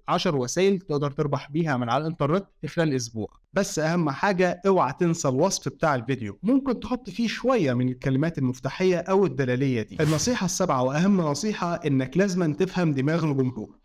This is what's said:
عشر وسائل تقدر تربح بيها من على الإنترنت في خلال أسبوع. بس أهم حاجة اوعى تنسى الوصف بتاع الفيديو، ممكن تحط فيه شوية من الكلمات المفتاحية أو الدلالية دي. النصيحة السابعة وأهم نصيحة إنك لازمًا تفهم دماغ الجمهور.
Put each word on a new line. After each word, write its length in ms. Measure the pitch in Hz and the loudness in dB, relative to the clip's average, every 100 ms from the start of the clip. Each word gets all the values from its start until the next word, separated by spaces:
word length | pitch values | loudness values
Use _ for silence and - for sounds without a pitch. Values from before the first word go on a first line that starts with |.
| - | -4
عشر 280 | 165 185 143 | 0 0 0
وسائل 440 | 123 175 196 190 | -2 2 2 2
تقدر 320 | - 147 147 | -2 -2 -2
تربح 400 | 139 151 135 - | -2 -2 -2 -4
بيها 260 | 151 160 123 | -2 0 0
من 120 | 117 | 0
على 120 | 131 | 0
الإنترنت 440 | 160 160 143 185 - _ | -2 -2 0 0 -2 _
في 60 | 151 | -6
خلال 260 | 175 156 131 | -2 0 0
أسبوع. 320 | 117 110 101 - _ | -4 -8 -10 -12 _
بس 260 | 190 196 156 | -2 -2 -2
أهم 300 | 156 175 151 | 0 0 0
حاجة 520 | 135 202 185 180 - 196 | 0 0 2 0 2 2
اوعى 260 | 180 131 - | 2 2 0
تنسى 280 | 175 165 139 | 0 0 0
الوصف 420 | 127 190 - - | 2 0 0 -6
بتاع 260 | - 160 131 | -2 0 0
الفيديو، 440 | 113 127 104 - | -2 -4 -4 -4
ممكن 360 | 196 269 269 240 | 0 2 2 -4
تحط 300 | - 247 - | -4 -6 -6
فيه 180 | 202 226 | -4 -4
شوية 460 | - 240 254 139 | -2 0 2 2
من 160 | 120 127 | 2 0
الكلمات 480 | 127 139 131 165 156 | -2 0 0 0 0
المفتاحية 600 | 127 127 131 - 185 170 | -2 -2 -8 0 2 2
أو 280 | 175 190 180 | 2 2 2
الدلالية 560 | 131 127 123 139 117 | 2 0 2 2 0
دي. 160 | 104 101 | -4 0
النصيحة 420 | 151 151 240 247 175 | 0 2 0 0 -2
السابعة 380 | - 180 131 | 0 0 2
وأهم 380 | 127 147 196 190 | 0 2 2 2
نصيحة 520 | 156 147 214 - 175 170 | 2 -2 -4 -2 -4 -2
إنك 420 | 151 135 131 175 | 0 0 0 0
لازمًا 360 | 202 180 165 | 2 2 0
تفهم 400 | 147 185 185 165 | 0 -2 0 0
دماغ 320 | 131 139 165 156 | 2 0 0 0
الجمهور. 520 | 135 127 113 104 - | 0 0 -4 -12 -16